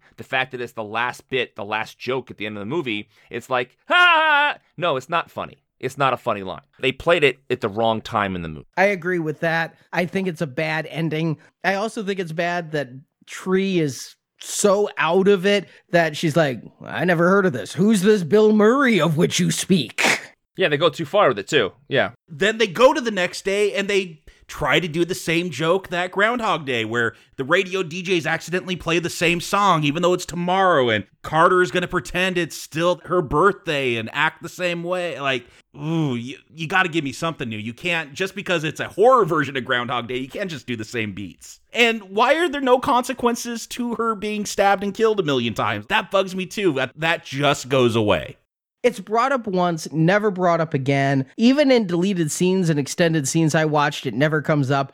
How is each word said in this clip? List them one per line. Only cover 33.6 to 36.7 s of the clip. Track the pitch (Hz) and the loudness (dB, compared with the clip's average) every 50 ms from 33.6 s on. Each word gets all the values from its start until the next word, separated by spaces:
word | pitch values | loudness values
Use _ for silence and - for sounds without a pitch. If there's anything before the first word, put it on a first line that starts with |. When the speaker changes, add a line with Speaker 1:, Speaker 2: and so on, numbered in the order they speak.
| - 170 151 139 135 127 117 | -4 -4 -2 0 0 0 0
Speaker 3:
and | 113 110 113 | -2 -4 -4
act | - - - - - - 156 | -2 0 0 0 -2 -4 -12
the | 165 | -14
same | - - 180 175 170 170 170 | -8 -4 -4 -4 -4 -4 -4
way. | 175 180 180 175 170 139 123 | -4 -4 -4 -4 -6 -6 -4
Like, | 139 170 165 - - - _ - _ _ _ | -2 -2 -2 -2 -4 -10 _ -20 _ _ _
ooh, | 139 147 156 165 165 160 143 123 | -10 -6 -4 -2 0 0 0 -2
you, | 120 117 127 135 - _ _ 117 | -4 -6 -10 -12 -16 _ _ -14
you | 160 165 | -12 -8
gotta | 143 | -2